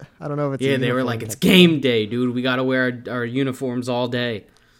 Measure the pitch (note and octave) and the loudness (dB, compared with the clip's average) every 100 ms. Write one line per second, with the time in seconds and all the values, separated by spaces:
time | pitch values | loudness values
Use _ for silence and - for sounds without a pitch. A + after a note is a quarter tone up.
0 | - - D#3 C#3+ C#3+ C3+ C3+ C3+ B2 B2 | -18 -14 -8 -4 -4 -2 -2 0 0 -2
1 | B2+ A#2 A2+ - F#3 F#3 F3 D#3 C3+ A#2 | -2 -4 -8 -2 4 8 8 6 2 2
2 | G#2+ A#2+ B2+ B2 B2+ B2+ C3 C3 B2+ B2 | 0 -2 -2 -2 -2 0 0 0 0 -4
3 | A2+ B2 A#2+ B2 C3+ C3 C3+ B2 B2 B2 | -8 -6 -4 -2 -2 -2 -4 -4 -4 -2
4 | B2 B2 B2 G#2+ - _ _ | -2 -2 -4 -6 -12 _ _